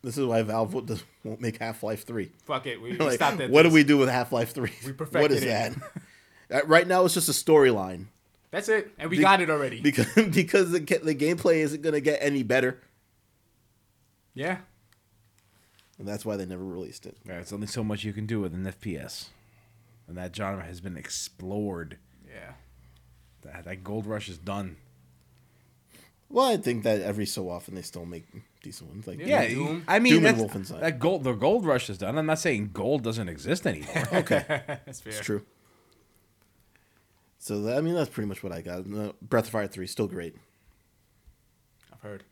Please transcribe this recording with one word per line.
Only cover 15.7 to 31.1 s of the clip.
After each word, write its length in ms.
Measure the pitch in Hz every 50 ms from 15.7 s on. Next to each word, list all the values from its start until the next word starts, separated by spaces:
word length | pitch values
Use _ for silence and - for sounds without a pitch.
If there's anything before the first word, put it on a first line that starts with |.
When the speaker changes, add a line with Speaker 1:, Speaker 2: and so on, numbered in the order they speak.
| _ _ _ _ _ -
Speaker 1:
And 80 | -
that's 180 | 101 104 104 -
why 120 | 110 104
they 80 | 101 95
never 180 | 90 92 90 95
released 420 | 95 85 90 90 64 - - -
it. 120 | - - - _
Speaker 3:
Yeah, 140 | - 92 87
it's 120 | 90 -
only 160 | 104 101 107
so 160 | 104 - 123 110
much 200 | 107 107 101 107
you 100 | 107 98
can 120 | 110 107
do 140 | 107 117 107
with 140 | 98 85 80
an 120 | 90 95
F 120 | 95 95 _
P 180 | - 107 85
S. 340 | 71 67 - - - - - _ _ _ _ _ _ _ _ _ _ _ _ _ _ _
And 100 | - 85
that 180 | 90 92 90 85
genre 280 | 104 104 98 98 95 82
has 160 | 85 90 87
been 160 | 87 98 90
explored. 1000 | 76 69 - - - - - _ - 92 92 101 104 104 101 92 85 82 71 - - _ _ _ _ -
Speaker 2:
Yeah. 280 | 143 127 98 90 - - - _ _ _ - - - _ _ _ _ _ _ _ _ _ _ -
Speaker 3:
That, 220 | 71 71 90 80
that 180 | 87 95 95 92
gold 220 | 104 104 110 101
rush 240 | 104 110 104 104 101
is 80 | 90
done. 400 | 78 85 98 98 101 98 90 80 - _ _ _ _ _ _ _ _ _ _ _ _ _ _ _ _ _ _ _ _ _ _ _ - - _ _ _ _ _
Speaker 1:
Well, 160 | 269 240 269
I 120 | 262 226
think 260 | 175 - 127 120 113 98
that 180 | 117 107 101
every 240 | 90 104 101 107 104
so 240 | - - 107 95 90
often 260 | 87 87 - - 95
they 60 | 92
still 240 | 85 - - 90 85
make 200 | 85 87 82 82 _ - - - _ _ _
decent 280 | - 151 - - - -
ones. 180 | 76 104 107
Like 120 | 95 - 143
Speaker 3:
Yeah, 280 | 160 233 294 254 135
Speaker 2:
Doom. 360 | 113 117 135 160 151 156 175 156
Speaker 3:
I 120 | - 180 214
mean, 140 | 240 254 -
Speaker 1:
Doom 120 | 165 160
and 120 | - 120 113
Speaker 3:
that's, 140 | 110 98 -
Speaker 1:
Wolfenstein. 260 | 98 95 - - 160
Speaker 3:
that 180 | 156 160 156 123
gold, 240 | 135 170